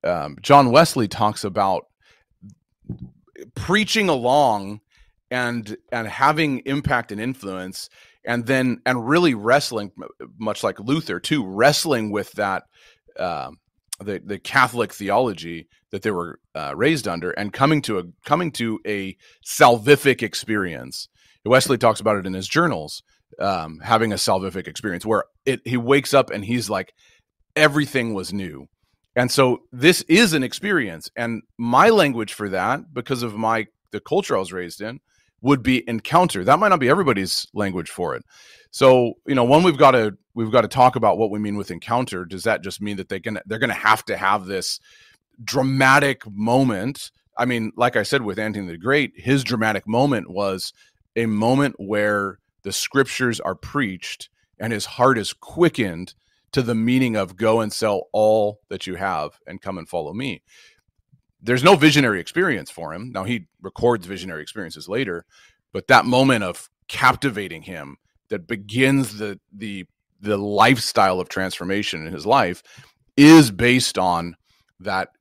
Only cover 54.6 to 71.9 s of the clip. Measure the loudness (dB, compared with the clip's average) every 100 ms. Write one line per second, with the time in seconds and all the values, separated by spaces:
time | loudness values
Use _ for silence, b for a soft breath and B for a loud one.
54.6 | -6 -6 -6 2 2 2 -4 -10 -10 0
55.6 | 2 2 -4 -6 -12 -16 _ _ _ -4
56.6 | -2 0 0 2 2 0 -4 -2 2 2
57.6 | 0 -2 -2 -2 -2 2 4 4 0 -4
58.6 | -12 -12 -10 -6 -4 -4 -6 -10 -18 -14
59.6 | -12 -12 -8 -8 -8 -8 -10 -12 b b
60.6 | b b _ _ _ _ _ _ -2 2
61.6 | 6 6 6 6 2 0 -4 -2 -2 -4
62.6 | -8 -14 -12 -12 -10 -8 -6 -6 -8 _
63.6 | -16 -2 0 0 -4 -12 -12 -12 -12 -14
64.6 | -14 -14 -8 -6 -4 -8 -12 b b b
65.6 | _ -6 4 4 6 4 4 2 0 -8
66.6 | -14 _ -14 0 2 2 -2 -6 -10 -12
67.6 | -14 -14 -14 -18 _ _ -10 -10 -8 -10
68.6 | -6 0 2 2 0 -6 -10 -10 _ -14
69.6 | -12 -10 -12 _ _ _ -4 -2 0 4
70.6 | 6 4 0 2 2 2 -4 -6 -6 -6
71.6 | -4 -4 -4